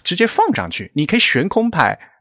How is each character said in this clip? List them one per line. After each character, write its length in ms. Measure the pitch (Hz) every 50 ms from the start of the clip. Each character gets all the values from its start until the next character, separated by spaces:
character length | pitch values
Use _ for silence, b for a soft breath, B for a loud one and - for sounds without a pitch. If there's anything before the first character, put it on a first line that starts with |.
直 140 | - - 180
接 100 | 175 226
放 260 | 220 - - 453 392 226
上 140 | - 92 85
去， 220 | - - 95 - _
你 120 | 147 151
可 80 | - 214
以 60 | 240
悬 280 | - - - 123 151 196
空 220 | - - 233 240
拍， 260 | 202 165 120 101 104 b b b b b